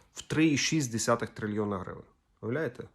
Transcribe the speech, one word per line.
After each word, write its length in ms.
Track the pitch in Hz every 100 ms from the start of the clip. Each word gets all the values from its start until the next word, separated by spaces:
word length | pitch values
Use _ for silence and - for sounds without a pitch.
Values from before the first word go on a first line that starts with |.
| _
в 80 | -
три 260 | - 147 160
і 100 | 135
шість 340 | - 160 123
десятих 380 | 110 - 117 110
трильйона 480 | - 107 104 104 95
гривень. 260 | 92 - - _ _ _
Уявляєте? 460 | 110 139 156 - -